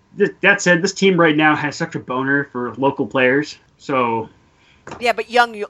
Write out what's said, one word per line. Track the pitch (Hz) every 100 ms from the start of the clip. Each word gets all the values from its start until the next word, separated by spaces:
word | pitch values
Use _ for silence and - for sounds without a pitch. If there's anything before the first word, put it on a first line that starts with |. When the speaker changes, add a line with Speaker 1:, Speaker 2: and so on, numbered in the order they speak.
| _ -
Speaker 1:
th-, | 196 -
that | 190 196
said, | 180 170
this | 190
team | - 196 175
right | 165 151
now | 156 151
has | 143 -
such | 165 135
a |
boner | 104 127 135 143 -
for | 123 123 107
local | 139 139 110
players. | 131 127 139 147 - _ _
So | - 131 120 113 110 _ _ _ _ _ - -
Speaker 2:
Yeah, | 233
but | 220 220
young | 240 233
y-, | 214